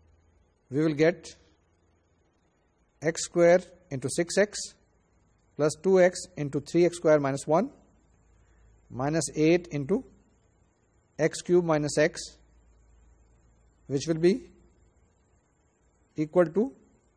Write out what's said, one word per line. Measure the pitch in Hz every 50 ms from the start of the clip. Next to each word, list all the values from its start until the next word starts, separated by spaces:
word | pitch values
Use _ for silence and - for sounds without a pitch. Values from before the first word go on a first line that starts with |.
| _ _ _ _ _ _ _ _ _ _ _ _ _ _
we | 127 139 156
will | 165 151
get | 139 156 165 180 175 - - - _ _ _ _ _ _ _ _ _ _ _ _ _ _ _ _ _ _ _ _ _ _ _ _ _ _ _ _ _ _ _ _ _ -
एक्स | 156 165 - -
स्क्वायर | - - 175 170 170 170 180 185 - - _ _ _ 139
into | 131 127 135 -
six | - 175 165 - 190
x | 202 208 - - - - - _ _ _ _ _ _ _ _ _ _ _ _ _ _ _ _ -
plus | 143 156 147 - -
two | 190 190 185
x | 180 185 180 - - - _ -
into | 147 143 135 147 -
three | - - 165 175
x | 170 170 -
square | - 165 151 151
minus | 143 135 135 135 - -
one | 151 170 226 277 - _ _ _ _ _ _ _ _ _ _ _ _ _ _ _ _ _ _ _ _ _ _ _
minus | 110 117 131 143 156 165 156 - - 151 151
eight | 156 170 180 170 - -
into | 147 143 135 185 262 - - - _ _ _ _ _ _ _ _ _ _ _ _ _ _ _ _ _ _ _ _ -
एक्स | 147 160 - - -
क्यूब | - 175 175 180 165 156
minus | 151 147 143 - 156
x, | 151 - - - - - - _ _ _ _ _ _ _ _ _ _ _ _ _ _ _ _ _ _ _ _ _ _ _ _ _ _ _ _ _ _ -
which | 131 143 135 156
will | 165 160 165
be | 175 208 262 - - - _ _ _ _ _ _ _ _ _ _ _ _ _ _ _ _ _ _ _ _ _ _ _ _ _ _ _ _ _ _ _ _ -
equal | 156 156 - 180 175 160 170
to | 190 226 269 - - _ _ _ _ _ _ _